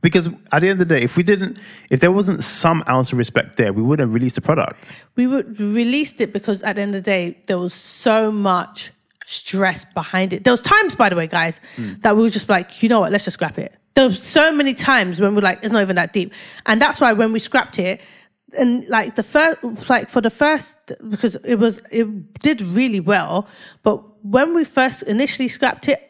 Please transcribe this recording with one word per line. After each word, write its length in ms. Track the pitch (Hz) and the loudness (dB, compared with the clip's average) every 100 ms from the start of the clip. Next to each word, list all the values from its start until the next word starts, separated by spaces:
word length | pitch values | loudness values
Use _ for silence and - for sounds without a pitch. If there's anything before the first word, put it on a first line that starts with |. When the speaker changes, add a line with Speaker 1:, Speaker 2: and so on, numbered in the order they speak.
Speaker 1:
because 260 | 170 185 170 - - | 4 2 0 -8 -2
at 80 | 147 | 2
the 100 | 180 | 2
end 100 | 190 | 2
of 60 | 175 | 2
the 80 | 156 | 2
day, 60 | |
if 140 | 120 - | 2 0
we 60 | |
didn't, 340 | 180 202 190 - - - - | 2 0 0 -10 -18 -20 -2
if 120 | 131 | 2
there 100 | 170 | 4
wasn't 320 | 190 190 180 | 2 0 0
some 400 | 139 - 165 165 135 | -2 0 2 0 0
ounce 240 | 127 127 | 0 0
of 40 | 123 | -2
respect 380 | 113 - - - | 0 -2 -4 -2
there, 180 | 110 | 0
we 80 | 98 | 2
wouldn't 300 | 117 147 123 | 0 0 0
release 220 | 113 127 117 | 0 -2 -2
the 60 | |
product. 520 | - 151 92 - - - _ - | -2 0 -2 -6 -18 -20 _ -2
Speaker 2:
We 120 | 254 | 0
would 320 | 269 - 208 | 0 -4 -6
released 600 | 208 214 233 277 302 - | -2 0 0 0 -4 -4
it 120 | 214 | -4
because 280 | 202 - 196 | -4 -4 -4
at 140 | 214 196 | -4 -4
the 60 | |
end 100 | 202 | -4
of 80 | 196 | -4
the 60 | 185 | -2
day, 280 | 190 175 - - | -2 -2 -8 -4
there 100 | 185 | -4
was 160 | 180 | -4
so 580 | - - - 247 220 220 | -8 -16 -4 2 2 2
much 600 | 214 202 180 175 - - _ _ _ - | 0 0 0 -2 -12 -16 _ _ _ -14
stress 600 | - - 190 190 151 - | -12 -6 -2 0 -2 -8
behind 400 | - 160 185 190 | -10 -4 -2 -2
it. 100 | 180 | 0
There 100 | 247 | 2
was 80 | 240 | 2
times, 340 | - 415 392 - | 4 2 2 2
by 140 | 214 | 0
the 60 | 175 | 2
way, 120 | 160 | -2
guys, 320 | 175 165 165 - - | -2 -2 -6 -16 -12
Speaker 1:
Mm. 240 | 110 - | -10 -2
Speaker 2:
that 140 | 226 208 | 2 4
we 60 | |
were 60 | 226 | 2
just 200 | 208 - | 0 0
like, 320 | 190 - - | -2 -2 -2
"You 60 | 226 | 2
know 100 | 233 | 2
what? 100 | - | 2
Let's 140 | 202 - | -2 -4
just 100 | - | -6
scrap 220 | 160 - | -6 -6
it." 140 | - _ _ - | -12 _ _ 4
There 120 | 262 | 4
were 60 | 190 | 2
so 360 | - 311 311 | 0 4 4
many 220 | 302 277 | 4 0
times 460 | 254 - 254 185 170 | 0 2 2 2 0
when 160 | 202 208 | 0 2
we're 60 | |
like, 180 | 196 185 | 0 -2
"It's 100 | 226 | -2
not 100 | 220 | 0
even 160 | 190 180 | 2 0
that 160 | 170 | 0
deep." 180 | 208 185 - - - - | -2 -4 -10 -20 -10 0
And 160 | 220 | 2
that's 180 | 285 302 | 2 4
why 100 | 254 | 2
when 180 | 214 220 | 4 0
we 60 | 220 | 0
scrapped 380 | - 262 220 - | -2 -2 -2 -4
it, 200 | 180 208 - - _ _ _ - | -4 -6 -12 -20 _ _ _ -2
and, 300 | 247 247 - | 0 0 -2
like, 260 | 226 226 - | -2 -2 -6
the 60 | |
fir-, 320 | 214 294 320 320 240 220 - | 0 2 2 0 -8 -12 0
like, 200 | 247 - | 0 0
for 120 | 254 | -2
the 100 | 226 | -2
first, 440 | - 294 311 - - _ - 226 | 0 0 0 -4 -14 _ -18 -10
because 280 | 208 233 175 | -4 -4 -4
it 120 | - 233 | -2 2
was, 200 | 233 190 - | 2 0 -6
it 160 | 226 220 208 156 - | -4 -2 -4 -14 -2
did 200 | 294 277 | -2 0
really 360 | 185 180 262 208 | -2 -2 0 -2
well, 460 | 165 202 156 170 202 - - - | 0 0 0 -4 -6 -14 -20 -4
but 180 | - 214 - _ 208 | -2 -2 -6 _ 0
when 300 | 240 302 339 | 2 2 0
we 80 | |
first 400 | 311 - 262 - | 0 0 0 -2
initially 440 | - 208 277 - 254 | -4 -2 -2 -2 -6
scrapped 400 | - 262 - - | -2 -4 -2 -2
it 120 | 269 _ | -2 _